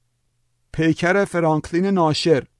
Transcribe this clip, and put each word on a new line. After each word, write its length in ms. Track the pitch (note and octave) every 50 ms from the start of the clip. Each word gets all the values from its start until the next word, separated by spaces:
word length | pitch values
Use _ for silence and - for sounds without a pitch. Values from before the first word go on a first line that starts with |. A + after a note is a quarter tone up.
| _ _ _ _ _ _ _ _ _ _ _ _ _ _ -
«پیکر 520 | - D#3+ D#3+ D3+ - E3 E3+ F#3+ G3+ G3+
فرانکلین 600 | - - F3 E3+ D#3+ D#3+ D#3 - - E3+ E3 F#3
ناشر 580 | G3 G3 F3+ E3 D#3 D3 - - E3 D#3 B2+ - - _